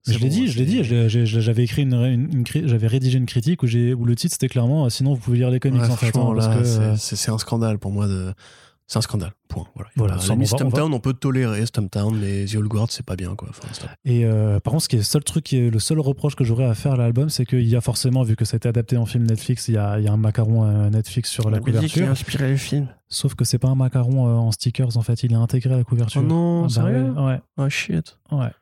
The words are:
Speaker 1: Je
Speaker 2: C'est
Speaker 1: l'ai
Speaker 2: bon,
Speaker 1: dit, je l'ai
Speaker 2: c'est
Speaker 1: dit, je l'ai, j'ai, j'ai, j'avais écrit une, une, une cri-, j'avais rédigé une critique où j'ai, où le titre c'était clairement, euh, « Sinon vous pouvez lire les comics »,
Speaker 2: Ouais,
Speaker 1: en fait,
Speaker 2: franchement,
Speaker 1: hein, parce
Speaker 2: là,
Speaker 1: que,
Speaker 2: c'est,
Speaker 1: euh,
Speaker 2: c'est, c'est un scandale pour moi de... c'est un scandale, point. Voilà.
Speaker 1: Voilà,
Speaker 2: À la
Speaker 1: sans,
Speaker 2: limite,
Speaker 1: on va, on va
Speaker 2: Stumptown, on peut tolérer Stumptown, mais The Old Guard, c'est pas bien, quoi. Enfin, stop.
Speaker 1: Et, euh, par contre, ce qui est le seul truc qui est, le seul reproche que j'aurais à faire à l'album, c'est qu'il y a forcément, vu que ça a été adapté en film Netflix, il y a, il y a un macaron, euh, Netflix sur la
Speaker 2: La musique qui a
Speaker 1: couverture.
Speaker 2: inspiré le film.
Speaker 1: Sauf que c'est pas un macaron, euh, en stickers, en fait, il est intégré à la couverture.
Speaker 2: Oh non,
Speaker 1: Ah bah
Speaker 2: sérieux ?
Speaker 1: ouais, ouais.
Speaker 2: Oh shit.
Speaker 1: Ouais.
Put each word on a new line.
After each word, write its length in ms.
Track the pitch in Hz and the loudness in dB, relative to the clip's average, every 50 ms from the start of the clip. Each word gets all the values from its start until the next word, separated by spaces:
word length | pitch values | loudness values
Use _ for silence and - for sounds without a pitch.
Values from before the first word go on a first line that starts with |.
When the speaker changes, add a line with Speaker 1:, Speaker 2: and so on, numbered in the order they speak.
| _ | _
Speaker 1:
Je 60 | - 110 | 0 0
Speaker 2:
C'est 40 | 113 | 0
Speaker 1:
l'ai 100 | 120 131 | 2 0
Speaker 2:
bon, 40 | 156 | 2
Speaker 1:
dit, 140 | 220 262 214 | 2 0 0
je 100 | 123 117 | 0 0
l'ai 60 | 131 | 0
Speaker 2:
c'est 60 | 147 | 2
Speaker 1:
dit, 140 | 220 254 165 | 2 0 0
je 100 | 110 120 | 2 2
l'ai, 140 | 120 113 113 | 2 2 2
j'ai, 160 | 104 120 120 | 2 2 2
j'ai, 140 | 107 107 117 | 2 2 2
j'avais 200 | 107 117 113 113 | 2 2 2 2
écrit 200 | 123 110 - 147 | 0 0 0 0
une, 100 | 143 131 | 0 2
une, 400 | 123 120 120 131 127 120 139 165 | 2 2 2 2 2 0 0 0
une 100 | 165 127 120 | 0 -2 -2
cri-, 180 | - - 151 175 | -2 -2 -2 0
j'avais 200 | 147 120 113 110 | 2 2 2 2
rédigé 320 | 113 113 135 127 131 127 131 | 2 2 2 2 2 2 2
une 80 | 123 | 0
critique 360 | 113 - 120 107 151 180 - | 0 -2 -2 0 0 0 0
où 40 | 135 | 0
j'ai, 260 | 117 117 120 120 120 | 0 2 2 2 2
où 140 | 127 120 120 | 0 0 0
le 80 | 120 120 | 0 0
titre 180 | - - 175 | 0 0 -4
c'était 160 | - - - 123 | -2 -2 -4 -2
clairement, 380 | - 127 117 120 143 160 143 | 0 0 2 2 2 2 2
euh, « 20 | 120 | 0
Sinon 220 | - - 131 139 | 0 0 0 0
vous 80 | 143 120 | 0 0
pouvez 160 | - 127 120 | 0 0 0
lire 140 | 120 127 127 | 2 2 2
les 100 | 127 127 | 0 2
comics », 180 | - 139 131 123 | 0 2 2 4
Speaker 2:
Ouais, 80 | 120 117 | 2 2
Speaker 1:
en 40 | 123 | 2
fait, 100 | 110 120 117 | 2 0 0
Speaker 2:
franchement, 220 | 113 127 131 123 | 2 2 2 2
Speaker 1:
hein, 20 | 110 | 2
parce 120 | 110 110 110 | 2 2 2
Speaker 2:
là, 80 | 113 | 2
Speaker 1:
que, 80 | 120 120 | 2 2
Speaker 2:
c'est, 140 | 120 117 110 | 2 2 2
Speaker 1:
euh, 160 | 110 110 107 | 2 2 0
Speaker 2:
c'est, 200 | 107 - - 107 | 0 -2 -4 -6
c'est 140 | 101 - - | -4 -2 -2
un 60 | 110 | -2
scandale 420 | 110 - - 120 113 113 110 107 104 | -4 -2 -4 -2 0 0 0 -2 -2
pour 140 | - 98 | -4 -4
moi 140 | 101 101 104 | -2 -2 -2
de... 260 | 101 98 92 92 92 95 _ - - - - - _ _ _ _ | -2 -2 -4 -4 -8 -10 _ -16 -20 -20 -20 -20 _ _ _ _
c'est 100 | _ - | _ -4
un 60 | 110 | -4
scandale, 300 | - - - 107 82 95 - _ _ _ | -2 -2 -4 -6 -6 -6 -10 _ _ _
point. 180 | - 87 82 - _ | -10 -10 -10 -12 _
Voilà. 160 | - - - _ | -16 -16 -8 _
Speaker 1:
Voilà, 180 | 135 110 101 90 | -2 0 0 0
Speaker 2:
À 20 | |
la 60 | 90 | -2
Speaker 1:
sans, 100 | 92 98 | -2 0
Speaker 2:
limite, 220 | 113 123 135 - 131 | 0 0 0 0 0
Speaker 1:
on 20 | |
va, 60 | 123 127 | 0 0
on 40 | 131 | 0
va 20 | |
Speaker 2:
Stumptown, 240 | 117 147 151 160 143 | 0 0 0 0 -2
on 60 | 120 | -2
peut 120 | - 135 | -2 -2
tolérer 540 | 131 - - 139 131 131 127 117 107 101 113 | -4 -2 -2 -2 0 0 0 0 0 -2 -2
Stumptown, 500 | 117 - 120 104 92 - 104 101 107 110 107 | -2 -2 -4 -4 -2 -2 -2 0 0 0 -2
mais 280 | 101 98 101 101 101 | -2 -2 -2 -4 -4
The 80 | 98 107 | -2 -2
Old 140 | 107 104 107 | -2 -2 -2
Guard, 180 | 110 104 110 113 | -2 -2 -2 -2
c'est 140 | - - - | -4 -10 -8
pas 100 | - 95 | -8 -8
bien, 200 | 90 92 90 98 | -8 -6 -8 -8
quoi. 120 | 107 - - | -10 -12 -16
Enfin, 180 | - - - - - | -16 -16 -16 -16 -14
stop. 160 | - - - - _ _ | -14 -14 -16 -16 _ _
Speaker 1:
Et, 180 | 135 120 120 117 | 0 0 2 2
euh, 340 | 113 110 107 107 107 101 101 | 2 2 2 2 2 0 0
par 140 | - - | 0 0
contre, 120 | 139 160 - | -2 -2 0
ce 40 | - | 0
qui 80 | - | 0
est 40 | 113 | 0
le 40 | 104 | 0
seul 180 | - - 147 | 0 -2 -2
truc 220 | - - - 165 143 | -2 -2 -4 -4 -4
qui 140 | - 143 127 | -2 0 0
est, 100 | 120 120 | 2 2
le 80 | 113 110 | 0 0
seul 220 | - - 160 156 | 0 0 -2 0
reproche 340 | 143 135 139 - - 147 - | 0 -2 -2 -2 -4 -4 -2
que 100 | - 131 | -2 0
j'aurais 200 | 113 113 120 135 | 0 0 0 2
à 80 | 123 110 | 0 0
faire 180 | - - 147 | 0 0 0
à 40 | 135 | 0
l'album, 320 | 123 120 117 117 127 143 156 | 2 2 2 2 0 0 0
c'est 160 | - - 127 | 0 -2 -2
qu'il 240 | - - 127 120 113 | 0 0 2 2 2
y 80 | 117 | 2
a 60 | 120 | 2
forcément, 400 | - - 113 - - 127 123 131 | 0 -2 -2 0 0 0 2 2
vu 140 | 127 110 110 | 2 0 0
que 100 | - 113 | 0 0
ça 80 | - - | -2 -2
a 20 | |
été 140 | 113 - 120 | -2 0 0
adapté 260 | 110 120 113 - 123 | 0 0 0 0 0
en 80 | 120 117 | 0 0
film 220 | 104 - 120 117 | 0 0 0 2
Netflix, 420 | 113 113 110 - - 127 113 - - | 2 0 0 0 -4 -4 -2 0 0
il 60 | 113 | 0
y 20 | |
a, 220 | 104 101 101 104 107 | 0 0 0 0 0
il 60 | 107 | 2
y 20 | 104 | 2
a 40 | |
un 40 | 104 | 2
macaron, 480 | 107 107 107 - - 113 107 113 113 110 | 2 2 2 2 2 2 2 4 4 4
euh, 240 | 107 104 104 104 104 | 4 2 2 2 2
Netflix 420 | 104 110 110 - - 123 113 - | 2 0 -2 -2 -4 -4 -4 -4
sur 200 | - - 113 110 | -6 -4 -2 0
la 80 | 110 104 | 0 0
Speaker 2:
La 40 | |
musique 100 | 120 127 110 | 0 0 0
qui 20 | 113 - 156 - 156 | 2 0 0 0 0
a 40 | 180 | 2
Speaker 1:
couverture. 40 | 135 | 2
Speaker 2:
inspiré 400 | 135 - - - - 151 139 131 | 0 -2 -4 -6 -4 -2 0 0
le 40 | 139 | 0
film. 300 | 135 - - - 147 143 127 - _ _ _ | 0 -2 -2 -2 -2 -2 -4 -10 _ _ _
Speaker 1:
Sauf 260 | - - - 139 - | -8 -4 -4 -4 -2
que 100 | - 123 | 0 -2
c'est 140 | - - 120 | 0 0 0
pas 100 | - 131 | 2 2
un 60 | 135 | 2
macaron, 540 | 131 131 131 - 127 120 123 135 135 127 120 | 2 0 2 2 0 0 2 2 2 2 2
euh, 40 | |
en 180 | 117 117 117 113 | 2 2 2 0
stickers, 460 | 110 - - 127 117 - 131 123 110 | -2 -2 -2 -4 -2 0 -2 0 0
en 60 | 117 | -2
fait, 220 | 113 - 117 - - | 0 0 -2 -2 0
il 80 | 120 | 0
est 40 | 117 | 2
intégré 380 | 113 117 117 - 127 117 131 131 | 2 2 2 0 0 0 0 0
à 20 | |
la 80 | 127 123 | 0 0
couverture. 380 | - 123 117 117 107 - 139 139 | 0 0 0 0 0 0 0 2
Speaker 2:
Oh 20 | |
non, 340 | 156 160 170 170 170 170 170 | 2 2 2 2 2 2 2
Speaker 1:
Ah 20 | |
bah 60 | 165 170 | 0 0
Speaker 2:
sérieux ? 380 | 117 113 - 180 214 131 - 262 | 0 2 2 2 2 0 0 0
Speaker 1:
ouais, 100 | 254 147 139 | 0 0 0
ouais. 140 | 135 127 131 _ _ _ - | 0 -2 -4 _ _ _ -4
Speaker 2:
Oh 100 | 139 139 | -2 -2
shit. 500 | - - - - 170 165 156 - _ _ _ _ | -2 -4 -4 -4 -4 -4 -4 -6 _ _ _ _
Speaker 1:
Ouais. 160 | 151 139 127 117 - _ | -4 -2 -2 -4 -6 _